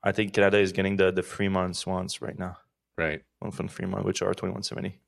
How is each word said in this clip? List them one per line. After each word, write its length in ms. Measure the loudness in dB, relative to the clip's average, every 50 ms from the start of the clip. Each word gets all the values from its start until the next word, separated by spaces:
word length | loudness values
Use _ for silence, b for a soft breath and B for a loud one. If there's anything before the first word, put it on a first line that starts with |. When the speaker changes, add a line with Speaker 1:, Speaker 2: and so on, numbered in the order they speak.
| 0
Speaker 1:
I 80 | 0
think 220 | 2 2 0 0 4
Canada 260 | 4 6 6 6 6
is 140 | 4 4 2
getting 240 | 0 0 2 4
the, 160 | 4 4 4 4
the 100 | 2 -2
Fremonts 640 | -4 -4 -2 -2 0 2 2 0 0 -2 -4 -4
ones 360 | -4 -4 -4 -4 -6 -8 -8 -8
right 140 | -10 -8 -6
now. 180 | -8 -8 -8 -12 _ _ _ _ _ _ _
Speaker 2:
Right. 260 | -2 -2 -2 -2 -4 _ _ _ _
Speaker 1:
One 120 | -10 -10 -6
from 160 | -6 -8 -8
Fremont, 360 | -6 -6 -6 -4 -2 -2 0
which 180 | 0 0 0 0
are 120 | 0 0
twenty-one 300 | -2 -4 -6 -6 -6 -8
seventy. 340 | -8 -6 -6 -6 -8 -8 _ _